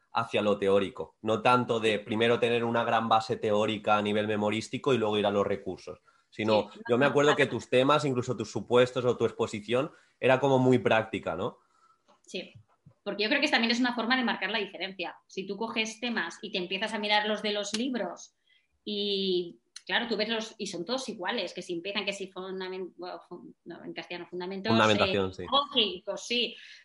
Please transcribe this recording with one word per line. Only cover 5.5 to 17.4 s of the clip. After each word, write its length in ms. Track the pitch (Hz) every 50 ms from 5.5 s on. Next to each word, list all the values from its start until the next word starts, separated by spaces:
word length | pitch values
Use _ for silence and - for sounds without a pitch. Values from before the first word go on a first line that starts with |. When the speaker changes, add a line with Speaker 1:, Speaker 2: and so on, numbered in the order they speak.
| 101 95 - 95 87 - - - 85 - _ _ _ _ _ _
Speaker 1:
sino 400 | - - 104 110 107 104 95 - -
Speaker 2:
Sí. 100 | - - -
Speaker 1:
yo 80 | 120
me 80 | 117 143
acuerdo 300 | 143 123 143 143 151 147
que 100 | 135 135
tus 240 | - 127 110 - -
temas, 360 | 127 127 131 143 147 151 143
incluso 300 | 143 127 123 113 127 117
tus 160 | 107 107 -
supuestos 540 | - 120 95 - 120 123 127 123 - 131 117
o 120 | 123 110
tu 80 | - 120
exposición, 680 | 104 - - 113 104 - 104 104 107 117 127 147 165 - - _ _ _ _
era 200 | - 123 131 127
como 200 | 139 139 135 127
muy 200 | 127 127 127 120
práctica, 560 | 101 113 113 110 107 - - 92 - 92 82
¿no? 240 | 82 104 156 - _ _ _ _ _ _ _ _ _ _ _ _ _
Speaker 2:
Sí, 320 | _ - - 190 - - - - - _ _ _ _ - _ _ _
porque 200 | 208 - 202 208
yo 60 | 214
creo 120 | 285 277
que 60 | 285
también 240 | 294 285 240 233 233
es 80 | 247 233
una 160 | 254 240 -
forma 220 | 233 220 220 262
de 60 | 254 247
marcar 280 | 208 190 - 190 190
la 80 | 214 220
diferencia. 560 | 196 190 - 165 180 190 190 - 170 156 - - _
Si 180 | _ - 190 190
tú 120 | 196 196
coges 420 | 196 226 226 - 233 220 220 - -
temas 380 | 254 240 226 190 165 170 - -
y 100 | - 180
te 60 | -
empiezas 360 | 190 180 175 190 190 220 214 226
a 60 | 214
mirar 280 | 208 208 208 208 208
los 140 | 214 214 196